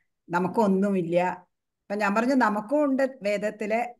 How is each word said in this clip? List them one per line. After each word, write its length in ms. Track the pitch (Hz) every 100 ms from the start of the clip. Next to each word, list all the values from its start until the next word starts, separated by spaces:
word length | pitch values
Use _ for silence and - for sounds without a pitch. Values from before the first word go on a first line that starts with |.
| _ _ _
നമുക്കൊന്നുമില്ല." 920 | 170 185 240 208 190 202 190 165 175
അപ്പൊ 720 | 180 180 - _ _ _ _
ഞാൻ 200 | 202 208
പറഞ്ഞു, 200 | 208 240
"നമുക്കും 500 | 277 226 208 208 294
ഉണ്ട് 340 | 294 262 269 269
വേദത്തില്, 720 | 202 208 208 214 220 220 240 -